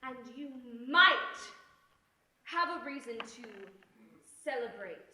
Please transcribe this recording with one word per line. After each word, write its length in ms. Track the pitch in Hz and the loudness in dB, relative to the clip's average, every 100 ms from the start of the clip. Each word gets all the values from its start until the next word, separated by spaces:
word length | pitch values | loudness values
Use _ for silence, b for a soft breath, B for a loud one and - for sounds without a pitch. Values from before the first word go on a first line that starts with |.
and 140 | 262 247 240 247 | -10 -10 -12 -10
you 140 | 285 262 247 233 247 | -10 -10 -12 -12 2
might 500 | 320 359 - - - - - - - _ _ _ _ _ _ | 8 10 8 0 -6 -12 -16 -20 -20 _ _ _ _ _ _
have 240 | - 339 349 | -4 0 2
a 160 | 349 | 0
reason 340 | 285 277 240 226 | -4 -8 -8 -8
to 300 | - 247 226 202 196 - - - - - - - | -8 -10 -16 -14 -16 -18 -20 -20 -20 -20 -20 -10
celebrate. 680 | - - 233 196 196 156 - | -4 -2 -4 -6 -10 -10 -14